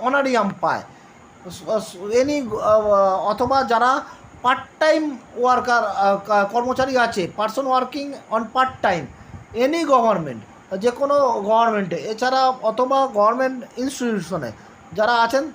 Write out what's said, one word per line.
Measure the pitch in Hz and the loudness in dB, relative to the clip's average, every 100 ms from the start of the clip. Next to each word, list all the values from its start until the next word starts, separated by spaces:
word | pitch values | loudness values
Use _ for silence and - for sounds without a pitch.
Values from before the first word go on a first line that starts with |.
honorarium | 233 277 269 240 196 - | 0 0 2 0 0 -2
পায়, | 160 117 - - - - - - 185 170 220 214 - 175 202 | -2 -2 -6 -20 -20 -20 -20 -20 -18 -12 -4 -4 -4 -10 -2
any, | 233 262 294 240 208 | 0 2 -2 -4 -2
আহ, | 202 214 214 202 196 190 | 2 4 4 4 4 2
অথবা | 202 208 247 269 | -2 -2 2 2
যারা | 240 233 247 277 - - - - | 2 2 2 2 -4 -16 -20 -4
পার্ট | 247 285 - - | 0 0 -4 0
টাইম | 311 311 302 254 - 220 | 2 2 0 -6 -12 0
ওয়ার্কার, | 247 247 247 240 214 | 2 2 2 0 0
আহ, | 185 196 196 208 | 0 2 0 2
কা-, | 208 196 | 0 2
কর্মচারী | 226 247 254 262 254 | 0 0 0 0 2
আছে, | 233 214 160 - | 0 -2 -4 -4
person | 214 233 | -4 -2
working | 269 254 254 285 285 | 0 0 0 -6 -10
on | 262 - 220 233 | -12 -6 -4 -2
part | 262 254 - 220 | 0 -2 0 -2
time | 175 131 - - - - 208 | -2 -6 -16 -20 -20 -10 -2
any | 262 339 302 | -2 0 2
government, | 262 226 190 151 113 - - - 190 | 2 4 0 -4 -10 -16 -20 -12 -4
যে | 233 | -2
কোনো | 240 277 285 262 | -2 0 2 2
গভর্নমেন্টে, | 220 196 220 233 214 185 165 | 0 2 2 2 0 -2 -6
এছাড়া | 156 214 247 262 262 254 | -6 -4 0 2 2 0
অথবা | 220 220 254 269 262 | -2 0 0 2 2
গভর্নমেন্ট | 208 208 247 262 262 226 - | 2 2 2 -2 -4 -10 -8
ইনস্টিটিউশনে | 262 - 240 208 160 180 120 110 - - - | -6 -4 -2 -2 -4 -6 -8 -12 -20 -20 -10
যারা | 185 214 | -2 2
আছেন, | 233 226 269 302 | 2 2 0 -2